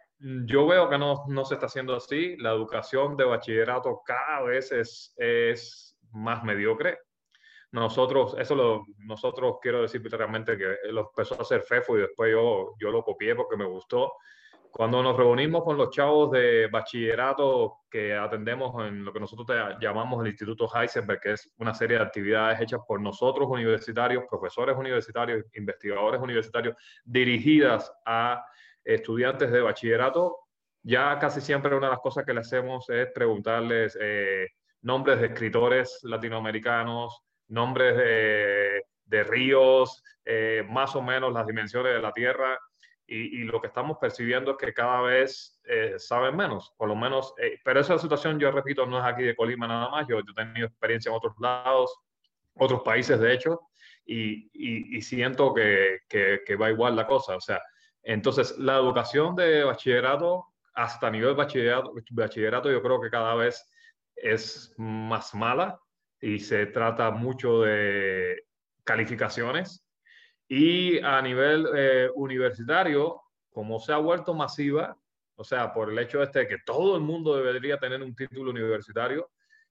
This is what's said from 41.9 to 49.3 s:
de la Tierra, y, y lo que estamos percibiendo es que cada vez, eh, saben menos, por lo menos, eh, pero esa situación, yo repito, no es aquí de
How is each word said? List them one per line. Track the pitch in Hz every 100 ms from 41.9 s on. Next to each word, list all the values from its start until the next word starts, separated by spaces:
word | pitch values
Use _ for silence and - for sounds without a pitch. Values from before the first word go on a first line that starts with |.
de | 117
la | 110
Tierra, | 113 123 127 131 131 - _ _ _ _
y, | 113 113 123
y |
lo | 113 113
que | 110
estamos | - 139 156
percibiendo | 123 - 120 123 135
es | 135
que | 127
cada | 117 120 123
vez, | 127 127 131 - - _
eh, | - 117 110 95
saben | - 120 127 151
menos, | 196 101 - _
por | 107
lo | 107
menos, | 120 135 127 -
eh, | 120 -
pero | - 127
esa | 147 165
situación, | 160 147 160 156
yo | 143
repito, | 135 - 135 127
no | 127
es |
aquí | 123 120
de | 123